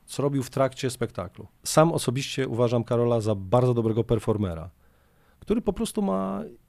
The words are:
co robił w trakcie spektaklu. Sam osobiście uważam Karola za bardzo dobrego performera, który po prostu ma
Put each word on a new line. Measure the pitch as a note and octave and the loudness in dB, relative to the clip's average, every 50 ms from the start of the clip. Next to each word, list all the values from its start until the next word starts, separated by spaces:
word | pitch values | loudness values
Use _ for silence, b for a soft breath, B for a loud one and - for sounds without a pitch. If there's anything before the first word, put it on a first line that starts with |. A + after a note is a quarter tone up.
| _ | _
co | - - - | -10 -6 -4
robił | C3+ C#3+ C#3+ C#3 | -2 0 0 -2
w | A#2+ - | -4 -2
trakcie | - D3 C3+ B2+ B2+ - - B2+ | 0 0 0 0 0 -4 -6 -6
spektaklu. | B2 - A#2+ G#2+ - - F2+ F2+ - - - - _ _ - | -4 -4 -6 -6 -6 -8 -10 -10 -12 -16 -20 -20 _ _ -8
Sam | - - D#3 D#3+ E3+ | 2 4 6 6 6
osobiście | D#3+ D3+ - - A#2+ C#3 C#3 - - C#3 C3 B2+ | 4 0 0 -2 -2 -2 -4 -4 -4 -4 -4 -2
uważam | A#2+ A2+ B2 A2+ A#2+ A#2+ A2+ | 0 0 2 2 2 0 0
Karola | - B2 A#2 A#2+ A#2+ A#2 A#2 | 0 0 2 2 2 2 2
za | G#2 A2 G#2+ | 0 0 -2
bardzo | G2 F#2+ F#2 A#2+ B2 B2+ B2 B2 | -2 0 2 4 4 4 4 2
dobrego | A#2 A2 A2 G#2+ A#2 A2+ | 2 2 2 0 0 0
performera, | - B2 G#2+ - - G#2+ G#2 G#2 F#2 E2 D#2+ D#2+ E2+ - _ _ _ _ _ _ _ _ _ _ _ _ _ | 2 0 0 2 0 0 0 -2 -4 -4 -8 -10 -14 -18 _ _ _ _ _ _ _ _ _ _ _ _ _
który | - - G#3 A#3+ | -4 -2 -2 0
po | - G#3 | 0 -2
prostu | F#3+ - A#3 - - A3 | -2 -2 -4 -4 -2 -2
ma | G3+ G3 - - - F#3+ G3 G3 - - A#2+ - _ | -2 0 -2 -2 -2 -4 -6 -8 -8 -10 -14 -20 _